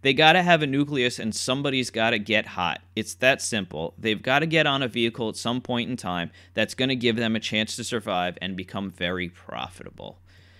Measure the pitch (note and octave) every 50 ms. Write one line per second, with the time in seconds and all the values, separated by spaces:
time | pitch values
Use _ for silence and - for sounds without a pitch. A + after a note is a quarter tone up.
0 | - C#3 C#3 B2+ D#3 D#3 E3 F#3 F3 F3 F3 D#3+ D3+ C#3+ C3+ C#3 D3 C#3+ D3 C#3
1 | B2 B2 A#2+ - - A2+ G#2 - - - B2+ C#3 C#3+ C#3+ C3+ C3 B2+ A#2 - A2+
2 | A2 A2+ A#2+ A2 G#2 G2+ G#2+ G#2+ - - - - F2+ E2+ C#2+ - _ _ _ A2+
3 | G#2+ - - - - C3 C#3 - - - - G#2+ G2 - - D2+ D#2+ - - -
4 | G2+ A2 A2 G2+ - - B2+ C#3+ D3+ E3 D#3 E3 D#3 D3 C#3 C#3 C#3 B2 G#2 A#2+
5 | A#2 A#2 A2+ - B2 A2 G2+ - - A#2+ A#2+ B2+ A#2+ - B2+ A#2+ A#2+ - B2+ A2+
6 | - F#2 F2+ F2 E2+ A2 - - - - _ - A2 G2 - - B2+ C3 C3+ B2+
7 | A#2 A#2+ A2+ A2+ A#2 A2+ A2+ A2 - - - G#2+ A2 G#2+ - - A#2+ - - A#2
8 | G2+ A2 G2 F2+ F2+ F2+ F2 - - F#2 F#2+ F2+ F#2 F2+ - G2 G2 G2 F2+ -
9 | F2+ F2 F#2 F2+ F2+ F2 F2+ - - - - A#1 B1+ - - - - - - G1+
10 | G1+ G1+ - _ _ - - - - - - -